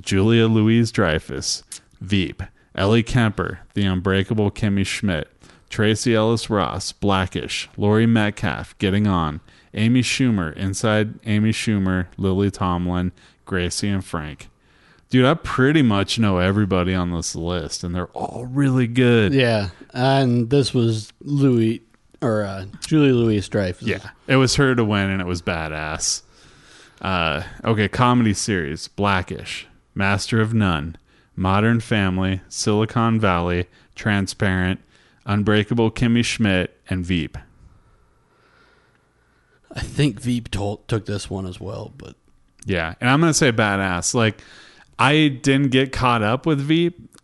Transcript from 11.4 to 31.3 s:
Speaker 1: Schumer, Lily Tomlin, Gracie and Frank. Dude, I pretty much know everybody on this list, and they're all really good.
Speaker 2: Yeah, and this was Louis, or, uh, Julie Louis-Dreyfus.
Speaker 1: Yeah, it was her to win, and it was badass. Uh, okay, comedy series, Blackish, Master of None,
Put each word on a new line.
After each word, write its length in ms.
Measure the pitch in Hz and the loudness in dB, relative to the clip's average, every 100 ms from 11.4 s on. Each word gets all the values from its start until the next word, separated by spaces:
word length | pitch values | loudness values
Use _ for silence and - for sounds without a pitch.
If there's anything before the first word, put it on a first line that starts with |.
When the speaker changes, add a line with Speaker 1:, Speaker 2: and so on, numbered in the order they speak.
| 110 | 2
Speaker 1:
Schumer, 540 | 107 - 104 95 92 87 - | 0 -2 0 0 -2 -4 -4
Lily 340 | 98 95 101 | -2 0 0
Tomlin, 600 | - 92 87 90 90 90 - - _ | 0 -2 -2 -2 -2 -2 -6 -20 _
Gracie 440 | - 92 90 - 104 | -6 -4 -2 -2 -2
and 160 | 98 | -4
Frank. 440 | 95 82 76 - - _ _ _ _ _ _ | -4 -8 -8 -14 -20 _ _ _ _ _ _
Dude, 140 | 127 | 2
I 100 | 127 | 4
pretty 480 | 165 - - 131 156 | 2 -4 0 2 4
much 360 | 127 101 98 - | 4 2 0 0
know 200 | 107 92 | 2 2
everybody 560 | 90 101 101 92 87 | 2 2 2 2 0
on 180 | 92 87 | 0 -2
this 240 | 85 80 - | -4 -6 -6
list, 480 | 82 90 76 - | -4 -4 -6 -8
and 100 | 90 | -6
they're 140 | 87 87 | -6 -6
all 380 | - - - 123 | -8 -8 -8 -6
really 400 | 131 139 131 120 | 0 2 2 2
good. 440 | 120 123 117 101 | 4 4 6 4
Speaker 2:
Yeah, 340 | 135 120 110 98 - - | 2 2 2 -2 -8 -14
and 580 | 123 131 135 131 120 117 | -2 2 2 2 2 2
this 220 | 143 127 | 2 2
was 380 | 127 117 110 107 _ | 2 2 0 -6 _
Louis, 600 | 143 143 135 120 113 113 - _ _ _ | -4 2 4 4 2 -2 -10 _ _ _
or, 200 | 131 107 | -2 -2
uh, 220 | 101 95 98 - - | -2 -8 -12 -14 0
Julie 260 | 156 143 | 4 4
Louis-Dreyfus. 760 | 123 117 104 95 107 92 87 113 | 4 4 2 0 -2 -2 -4 -6
Speaker 1:
Yeah, 120 | 92 - - - | -6 -8 -20 0
it 100 | 135 | 2
was 200 | 127 - | 2 2
her 180 | 139 | 2
to 100 | 123 | 2
win, 260 | 107 104 98 | 2 0 0
and 100 | 95 | -2
it 60 | 90 | -4
was 160 | 90 | -4
badass. 800 | 85 85 80 78 78 78 - - - _ - - - - - _ | -4 -6 -6 -8 -6 -4 -4 -6 -10 _ -20 -20 -20 -20 -20 _
Uh, 420 | - 92 82 71 95 - | -4 0 0 -2 -6 -8
okay, 220 | 117 110 101 | -2 0 0
comedy 440 | - 123 123 110 | 2 2 4 2
series, 540 | 98 - 95 73 80 - | 0 -2 -2 -2 -8 -10
Blackish, 760 | - 101 95 92 92 - - - _ _ | -4 0 0 -2 -10 -10 -14 -14 _ _
Master 460 | - 98 101 - 113 | -4 0 0 0 0
of 140 | 110 | 0
None, 420 | 113 98 80 82 82 _ _ _ | 2 0 0 -6 -12 _ _ _